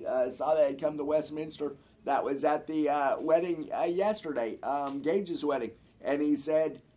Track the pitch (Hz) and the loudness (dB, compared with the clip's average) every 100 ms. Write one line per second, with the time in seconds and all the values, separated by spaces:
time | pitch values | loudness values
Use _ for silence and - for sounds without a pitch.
0 | - 127 127 131 139 156 143 139 151 151 | -2 0 0 0 2 4 4 2 -2 -2
1 | 143 156 151 151 156 - 147 143 - - | 0 0 0 -4 -6 -4 -6 -6 -18 -10
2 | - 139 123 139 151 151 - 156 147 147 | -2 0 0 0 2 0 0 0 2 2
3 | 139 - 156 165 180 165 - 120 170 175 | 2 0 4 4 4 -4 -4 -2 -2 0
4 | 202 214 160 131 113 - 117 143 143 139 | 0 0 -4 -4 -4 -4 -4 -4 -4 -4
5 | 143 196 180 160 147 139 113 - - _ | 0 0 0 -2 0 -2 -4 -8 -20 _
6 | - 143 147 147 156 156 156 - - | -2 0 2 2 2 2 2 -4 -16